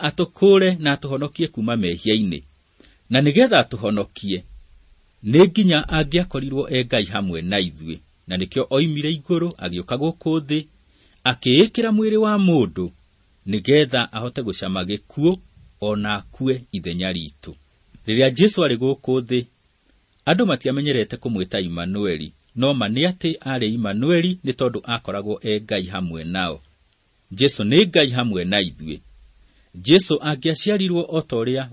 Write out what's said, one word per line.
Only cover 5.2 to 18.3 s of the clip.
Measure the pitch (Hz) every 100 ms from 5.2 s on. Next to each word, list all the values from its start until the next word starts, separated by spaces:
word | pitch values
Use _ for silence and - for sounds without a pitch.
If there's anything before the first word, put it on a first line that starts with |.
nĩ | 104 143 190
nginya | 214 190 156
angĩakorirwo | - 156 147 165 180 139 135 135 -
e | 127 120
Ngai | 123 92
hamwe | 107 98 82
na | 87 101
ithuĩ. | 90 73 80 78 _ _ -
Na | 92
nĩkĩo | 92 135 -
oimire | 135 160 147 151
igũrũ, | 160 - 170 170
agĩũka | - 90 175 87 127
gũkũ | 156 196 156 160
thĩ, | 139 151 151 _ _ _ _ _ 131
akĩĩkĩra | 120 127 131 220 - 226
mwĩrĩ | 208 220 214
wa | 214 208
mũndũ, | 190 160 101 85 87 - _ _ _ _ 98
nĩgetha | 104 95 147 147 123 117
ahote | 110 120 135
gũcama | 117 90 95 95
gĩkuũ, | 90 104 _ - 156 185 - _ - -
ona | 104 104 104 104
akue | - - 131 127 120
ithenya | 98 87 87 92
riitũ. | 90 76 - - - _ _ _ - -
Rĩrĩa | 113
Jesũ | 131